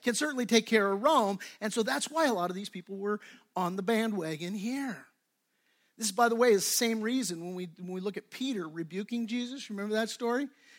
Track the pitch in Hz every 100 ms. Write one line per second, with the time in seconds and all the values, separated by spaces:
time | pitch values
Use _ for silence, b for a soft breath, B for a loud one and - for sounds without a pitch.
0 | 247 226 302 262 240 226 220 220 196 196
1 | 269 294 202 196 B B 214 233 220 277
2 | - 311 302 196 175 185 208 185 175 196
3 | 202 208 B B B - 175 190 190 220
4 | 226 202 160 156 175 208 214 269 269 175
5 | - _ _ _ _ _ _ _ _ -
6 | 220 190 233 233 247 196 - - 233 226
7 | 214 262 196 165 175 185 180 165 180 185
8 | 196 196 - - 262 214 160 160 160 285
9 | 214 240 220 247 240 269 - 196 208 220
10 | 220 - 233 247 277 B B